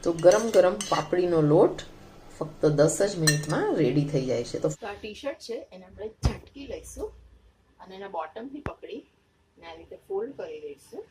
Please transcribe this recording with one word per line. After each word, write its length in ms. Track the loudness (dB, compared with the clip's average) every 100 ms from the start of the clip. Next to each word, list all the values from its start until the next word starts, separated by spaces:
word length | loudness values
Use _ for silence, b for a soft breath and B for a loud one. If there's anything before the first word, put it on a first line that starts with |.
તો 80 | -2 4
ગરમ 200 | 6 6 6 4
ગરમ 200 | 4 2 -2
પાપડીનો 500 | -2 0 0 2 4 6
લોટ 260 | 6 6 2 -14 -20 -20 -20 -20 -10
ફક્ત 260 | -10 0 2 4
દસ 180 | 4 4 -2
જ 20 | 2
મિનિટમાં 440 | 0 0 -2 -2 0 2
રેડી 260 | 2 2 0
થઈ 120 | -2 0
જાય 180 | -2 -4
છે. 80 | -4
તો 40 | -4 -4 -12
આ 80 | -12
ટી-શર્ટ 400 | -14 -10 -10 -10 -10
છે, 100 | -12 -12
એને 100 | -20 -20
આપણે 240 | -14 -14 -2 -2
ઝાટકી 420 | -2 -14 -18 -12
લઈશું 340 | -12 -12 -12 -12 -14 -20 -20 _ _ _ _
અને 120 | -20 -16
એના 160 | -12
બોટમથી 480 | -10 -10 -12 -14 -12 -12
પકડીને 1000 | -12 -14 -14 -16 _ _ _ _ _ -20
આ 80 | -18
રીતે 160 | -18 -20 _
ફોલ્ડ 260 | -6 -6 -10
કરી 220 | -12 -12
દઈશું 380 | -14 -16 -18 -18 -18